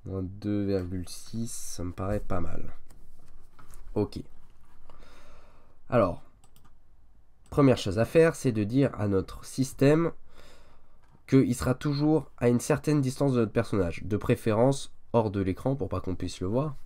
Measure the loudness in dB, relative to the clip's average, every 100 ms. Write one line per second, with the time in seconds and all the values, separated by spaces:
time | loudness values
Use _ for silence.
0 | -6 -6 -6 -6 -2 0 0 0 -2 -6
1 | -6 -10 -8 -6 -4 -4 -4 -4 -6 -4
2 | -2 -2 2 4 6 6 4 2 -4 -8
3 | -10 -10 -10 -10 -12 -12 -10 -8 -4 -2
4 | -2 -4 -10 -10 -12 -14 -14 -10 -10 -10
5 | -10 -12 -12 -12 -14 -18 -18 -16 0 4
6 | 4 0 -12 -18 -20 -20 -18 -18 -20 -20
7 | -20 -20 -20 -20 -4 4 6 6 2 0
8 | 4 6 6 4 -2 0 2 2 2 2
9 | 2 2 0 -10 -10 -4 -4 4 4 6
10 | 2 -4 -12 -14 -16 -16 -18 -18 -18 -18
11 | -20 -20 4 4 6 2 0 0 -2 0
12 | 2 2 0 0 2 2 2 0 2 2
13 | 0 0 2 2 2 0 0 0 0 -2
14 | -4 -2 2 2 2 4 4 2 -6 -14
15 | 0 2 2 0 0 0 -2 -2 -2 -4
16 | -4 -4 -4 -4 -2 0 -2 -6